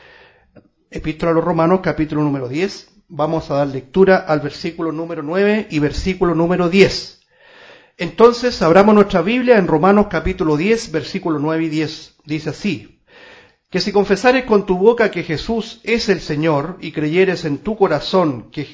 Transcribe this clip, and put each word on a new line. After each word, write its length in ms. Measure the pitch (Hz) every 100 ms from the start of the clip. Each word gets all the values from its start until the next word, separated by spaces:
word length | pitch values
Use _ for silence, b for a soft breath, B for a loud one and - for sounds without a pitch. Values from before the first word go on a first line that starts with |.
| b b b b b _ _ _ _
Epístola 440 | - 156 151 170
a 20 | 165
los 80 |
Romanos, 380 | 170 165 165 185
capítulo 380 | 170 151 156 151
número 260 | 151 139 123
diez. 400 | 147 196 - - _ _
Vamos 420 | 147 156 160 -
a 40 | 143
dar 120 | 143
lectura 480 | 131 127 185 190 185
al 240 | - 151
versículo 540 | 143 - 175 165 165
número 300 | 156 170 165
nueve 440 | 147 185 202 214 -
y 100 | 151
versículo 560 | 147 - 196 185 175 160
número 340 | 170 180 175
diez. 500 | 196 185 - - - _ b b b b b b -
Entonces, 640 | 175 - 233 240 247 240
abramos 340 | 165 180 208 208
nuestra 260 | 202 190
Biblia 360 | 170 247 247 226
en 100 | 165
Romanos 400 | 156 185 208 202
capítulo 460 | 160 175 185 160 151
diez, 340 | 196 226 -
versículo 440 | 156 131 185 175 151
nueve 260 | 151 160 160
y 40 |
diez. 460 | 156 156 - - _
Dice 280 | 143 151 156
así: 520 | - 208 120 - _ _ B B B B B _
"Que 120 | 277
si 100 | -
confesares 540 | 202 196 196 247 262 254
con 200 | 208 190
tu 120 | 180
boca 340 | 214 233 202
que 120 | 175
Jesús 580 | 160 151 - 226 - -
es 240 | - 226 220
el 140 | 175
Señor 560 | - 147 165 143 160 185
y 140 | 165
creyeres 500 | 156 151 170 190 175
en 140 | 160 139
tu 180 | 208 214
corazón 760 | 185 147 - 190 160 123 107
que 180 | 151 135